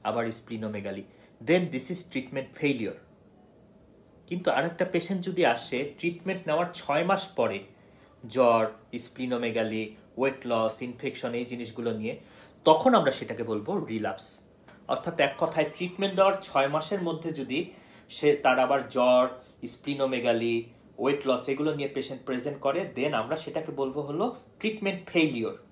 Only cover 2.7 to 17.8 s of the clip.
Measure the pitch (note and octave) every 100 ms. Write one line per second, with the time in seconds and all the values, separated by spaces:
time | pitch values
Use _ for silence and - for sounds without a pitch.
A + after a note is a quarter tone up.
2.7 | B2+ G2+ - - - - _ _ - -
3.7 | - - - - - - F3 F3 C3+ E3
4.7 | - F3+ E3+ E3+ F#3+ F#3+ F3 D3 A#2 -
5.7 | B2 C#3+ - E3+ E3+ F#3+ F3+ - D#3 F3
6.7 | - - C#3+ F3 G3 - - A2+ G2 -
7.7 | - - - - _ A#2 B2 B2 A2+ A2
8.7 | - - B2 - - B2+ A#2+ A#2 A2+ A2
9.7 | A2 G#2+ - - - C3+ C3+ A#2+ A#2 A2
10.7 | - B2 A#2+ B2+ - B2 A#2+ A#2+ A#2+ A#2
11.7 | A#2+ A#2 A2 A2 - - - - - -
12.7 | G#3+ C4 A3+ D3 - A2 G#2+ A2+ G#2+ G#2+
13.7 | G3 - A2 G2+ F#2+ - - - _ -
14.7 | - - B2+ - E3 C#3+ - E3 D#3+ D3+
15.7 | - F3+ F#3 G3 F#3 F#3+ G3 - C#3 C#3
16.7 | D3+ D#3 G3+ E3+ D#3+ E3 C#3+ B2+ C#3 G3
17.7 | -